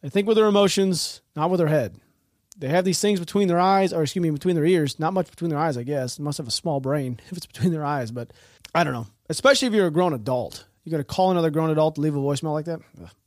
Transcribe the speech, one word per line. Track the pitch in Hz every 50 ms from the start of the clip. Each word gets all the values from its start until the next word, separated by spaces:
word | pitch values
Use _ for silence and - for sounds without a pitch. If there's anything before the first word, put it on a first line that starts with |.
They | - 147
think | - 196 208 202
with | 220
their | 214 220
emotions, | 214 202 202 202 190 - - 196 190 180 160 - - - - _ _ _
not | 151 151 170
with | 185 180
their | 170
head. | 151 151 151 123 101 87 - _ _ _ _ _ _ _ _ _ _ -
They | - 160 131
have | 147 175 185
these | 190 180 -
things | - 208 208 190
between | 170 160 - 202 202 185
their | 170 175
eyes, | 180 190 196 196 190 185 -
or | 170 156
excuse | 143 - 196 175
me, | 160
between | 151 143 - 180 180
their | 165 147
ears. | 165 185 175 151 139 - _
Not | 156 160 180
much | 190 170 -
between | - - 170 170
their | 156 143
eyes, | 156 165 147
I | 120 120
guess. | 123 147 143 127 127 -
They | - 147
must | 147 143 -
have | -
a | 117 113
small | - - 170 151 139
brain | 131 135 143 151 139 127 123 110 -
<laughs> | -
if | 185
it's | 170 -
between | - _ - - 185 165
their | 156 151
eyes, | 143 147 143 127 107 117
but | 123 120 - - _ _ _ _ _ _ - _
I | 165 175
don't | 147 135
know. | 120 117 104 _ _ _ _
Especially | 160 - - 262 277 269 269
if | 254 208
you're | 220 196 175
a |
grown | 151 165 180 180 151
adult. | 123 107 117 131 123 113 78 - - - _ _ _ _
You | - 160
gotta | 156 143
call | _ - - 185 185 185
another | 175 165 165
grown | 147 160 160 160
adult | 156 151 156 156 156
to | -
leave | 143 156 147
a | 143
voicemail | 139 139 143 135 - 160 151
like | 156 151
that. | 165 165 160 - _ _ - 90
Ugh. | 82 _ _ _